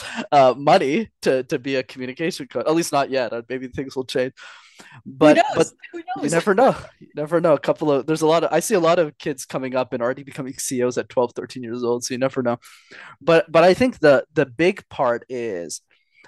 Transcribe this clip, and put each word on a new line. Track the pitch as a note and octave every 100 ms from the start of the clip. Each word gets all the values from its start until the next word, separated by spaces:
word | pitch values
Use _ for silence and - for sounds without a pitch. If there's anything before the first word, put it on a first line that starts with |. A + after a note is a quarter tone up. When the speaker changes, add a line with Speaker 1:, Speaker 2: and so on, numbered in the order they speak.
| - A3+ -
Speaker 1:
uh, | C#3+ C3 B2
money | C#3+ F#3 C#3+ F3 G#3+ _
to, | E3+ C3
to | C3 D3+
be | C3
a | C3
communication | B2 C3 B2+ B2+ E3+ - C3
coach, | C3 A#2
at |
least | D#3+ -
not | C#3+ C3+
yet. | C3 A2+
Uh, | A#2 A#2+
maybe | B2+ B2+
things | C#3 C3+
will | C3 B2+
change. | C3 B2+ - - - - _ - B2
But, | - C3+ D#3 D#4+
Speaker 2:
Who |
knows? | G#5
Speaker 1:
but | - E3 - -
Speaker 2:
Who | E4+
Speaker 1:
you | E4 F4+
Speaker 2:
knows? | -
Speaker 1:
never | E3 G3+
know. | G3 B3+ D#3+ - _
You | -
never | D3 D3+ E3+
know. | E3+
A | C#3+
couple | - D3 D#3
of, | C#3 C#3+
there's | D#3
a | D#3
lot | E3
of, | D#3+
I | D#3
see | -
a | G#3
lot | D#3+ F3+
of | D#3 -
kids | E3 C#3
coming | - D3+ C3
up | B2+ B2
and | B2+
already | A#2 C3+
becoming | C3+ - C3 -
C | - B2+
E |
Os | B2 B2
at | G#2+
twelve, | - A#2+
thirteen | - - C3
years | A#2 A#2+
old. | A#2+ A#2+
So | A#2+
you | B2
never | C3 C3+
know. | A#2+ A#2+ - - _ - - -
But, | - E3 -
but | E3
I | F3
think | F3+ B3+ -
the, | D3+ C3 -
the | - C3+
big | A#2 F3 G3 -
part | - C3 A#2+ -
is | B2+ A#2 F2+ E2+ - - _ _ _